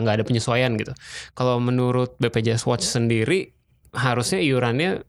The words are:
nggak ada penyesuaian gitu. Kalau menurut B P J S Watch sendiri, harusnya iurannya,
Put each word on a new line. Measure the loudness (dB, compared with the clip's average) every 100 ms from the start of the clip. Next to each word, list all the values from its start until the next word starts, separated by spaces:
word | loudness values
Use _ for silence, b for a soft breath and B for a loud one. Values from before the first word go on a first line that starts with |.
nggak | 2 0
ada | 2
penyesuaian | 0 2 2 2
gitu. | 0 -4 -10 B B B -2
Kalau | 0 2
menurut | 2 2 2 2 -2 -2
B | -2
P | 0
J | 0 0
S | 0
Watch | -2
sendiri, | -2 0 0 2 2 0 -4 _ _ _ _
harusnya | -2 0 0 0 0
iurannya, | 2 2 2 0 -2 -4